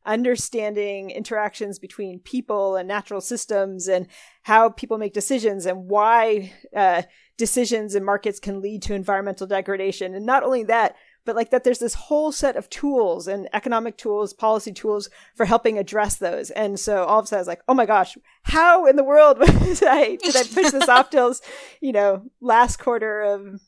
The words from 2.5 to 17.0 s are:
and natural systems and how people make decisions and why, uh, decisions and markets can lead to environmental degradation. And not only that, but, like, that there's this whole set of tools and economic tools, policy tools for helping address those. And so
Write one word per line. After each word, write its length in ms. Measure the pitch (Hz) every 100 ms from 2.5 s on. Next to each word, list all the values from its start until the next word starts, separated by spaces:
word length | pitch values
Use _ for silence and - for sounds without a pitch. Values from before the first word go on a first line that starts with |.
| 208 196 190
and 120 | 185
natural 340 | 208 - 202
systems 680 | - 240 - 208 196 185 180
and 200 | 185 185 - - _
how 260 | - 220 226
people 280 | 220 226 220
make 160 | 214
decisions 520 | 208 - 269 214 196 180
and 240 | 185 185
why, 640 | 208 214 233 226 214 190 - - 202
uh, 260 | 190 175 180 _ _ -
decisions 560 | 226 254 233 226 214
and 120 | 196 196
markets 340 | 202 208 202
can 220 | 208 196
lead 200 | 196 214
to 120 | -
environmental 520 | 202 190 196 202 190 190
degradation. 680 | 196 190 196 190 185 185 190
And 100 | 220
not 180 | 269
only 200 | - 254
that, 320 | 214 233 185 - _ _
but, 120 | - 226
like, 160 | 233
that 120 | 254
there's 160 | 247 247
this 140 | 233
whole 380 | - - 302 311
set 240 | 285 285 -
of 140 | -
tools 580 | - 285 269 202 165 175
and 220 | 202 185
economic 440 | 208 247 226 226 -
tools, 360 | 226 208 202
policy 380 | - 220 220 208
tools 380 | 190 214 208 202 - _ -
for 100 | 196
helping 320 | 226 226 214
address 380 | 196 208 208 -
those. 360 | 180 156 -
And 280 | - 208 196
so 240 | - 202